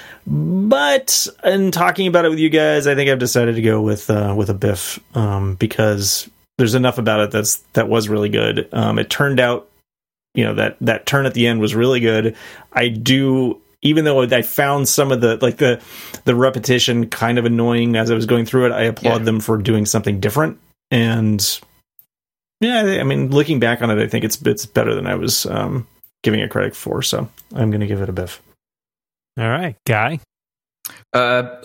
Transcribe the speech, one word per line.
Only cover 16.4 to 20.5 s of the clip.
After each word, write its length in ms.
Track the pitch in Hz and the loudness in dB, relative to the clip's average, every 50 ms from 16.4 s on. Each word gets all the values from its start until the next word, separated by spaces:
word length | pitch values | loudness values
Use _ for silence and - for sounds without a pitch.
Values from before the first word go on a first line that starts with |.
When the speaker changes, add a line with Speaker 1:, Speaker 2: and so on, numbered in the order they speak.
| 131 135 - 127 110 - 123 123 - - 120 117 117 113 | 2 2 2 0 0 0 2 2 2 0 0 0 -2 -2
Speaker 1:
kind 280 | - - 117 117 120 | -4 -2 0 0 2
of 80 | 123 117 | 2 0
annoying 500 | 117 117 117 117 120 120 120 117 120 117 | 0 2 2 2 2 2 2 2 2 0
as 140 | 113 113 113 | 0 2 0
I 40 | 117 | 0
was 100 | 110 113 | 0 0
going 200 | 107 120 117 113 | 2 0 0 0
through 200 | - - 127 123 | 0 0 2 2
it, 40 | 123 | 2
I 120 | 113 107 113 | 2 0 0
applaud 360 | 113 113 - - 120 117 117 | -2 -2 0 0 0 0 2
Speaker 2:
Yeah. 60 | 113 | 0
Speaker 1:
them 140 | 113 110 110 | 0 -2 0
for 180 | 107 - 113 | 0 -2 -2
doing 280 | 107 98 - 110 107 104 | 0 0 0 2 2 2
something 340 | 104 - 113 - 104 101 98 | 0 0 -2 0 -2 -2 -2
different. 400 | 98 110 - 143 156 160 | -2 -2 0 0 -2 -2